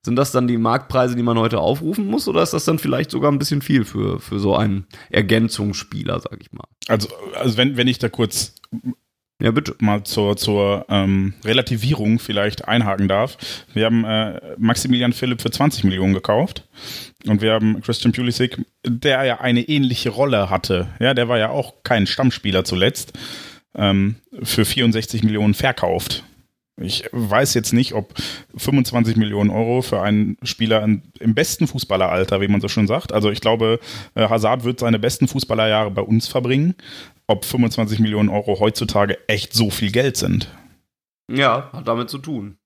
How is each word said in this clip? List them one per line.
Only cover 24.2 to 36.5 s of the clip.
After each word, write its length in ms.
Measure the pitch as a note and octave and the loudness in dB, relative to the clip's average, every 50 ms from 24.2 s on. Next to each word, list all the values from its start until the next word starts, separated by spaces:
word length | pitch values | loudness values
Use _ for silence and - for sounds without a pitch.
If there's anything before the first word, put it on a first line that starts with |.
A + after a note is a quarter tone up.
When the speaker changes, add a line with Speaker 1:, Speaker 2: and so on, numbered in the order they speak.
| _ _ - G#3 A#2 | _ _ -14 -10 -6
Speaker 2:
für 200 | - - - G#2+ | -2 0 0 0
vierundsechzig 600 | - - C3+ B2 A#2 A2 A2 A2 - - A2 G#2 | 0 0 2 2 2 2 2 -2 -4 -2 0 2
Millionen 300 | G#2+ G#2+ G#2 G#2 G#2 G2+ | 2 2 2 2 2 2
verkauft. 720 | - - C3+ B2 - - F2 F2+ - - - - - - - _ _ _ _ _ _ _ _ _ - | 2 0 -2 0 0 -2 0 0 -2 -2 -6 -8 -8 -10 -16 _ _ _ _ _ _ _ _ _ -10
Ich 220 | - F#2+ - - - - | -6 -6 -6 -6 -8 -6
weiß 440 | - A#2+ A2+ G2+ G2+ A#2 C#3+ C#3 - | -4 -4 -2 2 2 2 2 4 2
jetzt 180 | A#2+ G#2+ - - | 0 0 2 2
nicht, 180 | A#2 B2+ - | 2 2 2
ob 220 | - G#2+ F#2+ _ - - - - - - - _ - | -2 -6 -6 _ -10 -10 -8 -8 -12 -14 -16 _ -14
fünfundzwanzig 640 | - - - C#3 C#3 B2 - B2 A#2+ A2+ A2+ A2 | -6 -2 2 2 2 2 2 2 0 2 2 2
Millionen 320 | A2+ G#2+ G#2 G2+ G2+ G#2 G#2 | 2 2 0 0 2 2 2
Euro 320 | F#2 G#2+ A2+ A#2 B2 B2+ | 2 2 0 2 0 0
für 200 | B2+ - - E2+ | 0 0 -2 0
einen 360 | F#2 G#2 G#2 G#2 G#2+ G2+ G2+ _ - | 2 2 2 2 2 0 -2 _ -8
Spieler 380 | - - - A2+ A2 A2 A2 | -10 -4 -2 0 2 2 2
in, 200 | G#2+ G#2+ G#2+ G2 - - _ - | 4 2 0 0 -2 -14 _ -2
im 160 | - A2+ A2 | 0 0 2
besten 320 | B2 E3 - - - E3+ | 2 0 0 0 -2 -2
Fußballeralter, 720 | - - C3 - - G2 F#2+ F#2 F2 F2 F2+ F#2+ - G2+ F#2+ | -2 -2 -8 -4 -2 0 0 2 2 2 0 0 0 0 0
wie 80 | G2+ | 2
man 140 | G2+ G2+ G2 | 2 2 0
so 80 | G2+ G2+ | 0 0
schön 180 | - A2+ G#2 | 0 0 2
sagt. 240 | G2 A#2 E3 - - | 2 0 -2 -2 -2
Also 180 | - A2 G#2+ G#2 | -2 0 0 0
ich 100 | G#2 A2 | 0 0
glaube, 400 | - A2 A2+ A2+ A2+ A2 A#2 A#2 - - - - - - _ | 0 0 2 2 2 0 0 -2 -4 -12 -14 -14 -14 -8 _
äh, 140 | - A2 G#2 | 0 2 2
Hazard 340 | A2+ A2+ G#2+ G#2+ B2 B2+ A#2 | 2 2 2 2 0 0 -2
wird 160 | A#2+ B2+ - | -4 -4 0
seine 180 | B2 A#2 A2+ | 2 2 2
besten 300 | G#2+ A2 B2 - - C#3 | 2 2 -2 0 0 0
Fußballerjahre 640 | - - C3+ - - A2 A2 A2 A2 G#2+ A2 A2 G#2 | 0 0 -4 -4 -2 0 0 2 2 2 2 0 0
bei 100 | F#2+ G#2 | -2 -4
uns 280 | G2 G2+ A2 A2+ - - | 0 2 2 0 0 0
verbringen. 460 | - B2+ B2 B2 | -4 -2 0 2